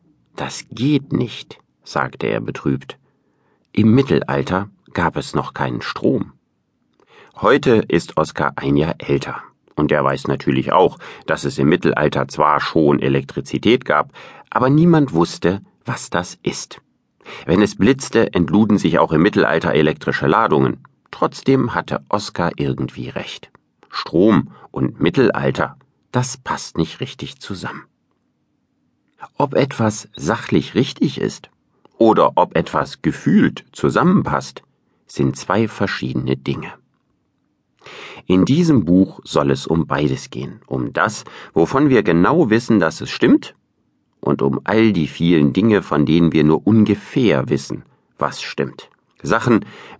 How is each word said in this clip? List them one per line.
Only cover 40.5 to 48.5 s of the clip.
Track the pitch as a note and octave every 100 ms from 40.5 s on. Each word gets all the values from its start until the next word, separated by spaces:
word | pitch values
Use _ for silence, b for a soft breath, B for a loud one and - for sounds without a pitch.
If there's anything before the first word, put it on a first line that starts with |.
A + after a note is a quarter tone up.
| - -
um | C2+ B1+
das, | C#2+ G2+ - - B B
wovon | E2 E2 C3+ D3
wir | B2
genau | G2+ E2+ G2 D#3 B2+
wissen, | A2 - G#2+
dass | D#2+ -
es | -
stimmt, | - B2+ D4+ - _ _ _ _ _ _ -
und | D2 C#2+
um | C#2 C2+
all | - A2 A2+
die | F2+ C#2+
vielen | - E2+ E2+ C#2+
Dinge, | D#2 A2 G2+
von | - D2+
denen | D2 E2 E2+
wir | D#2
nur | D2+ D#2 G2
ungefähr | A2 G#2 G2+ - C#3 A2+ C#2 C2
wissen, | C#2+ - - - _ _ -
was | C#2+ -
stimmt. | -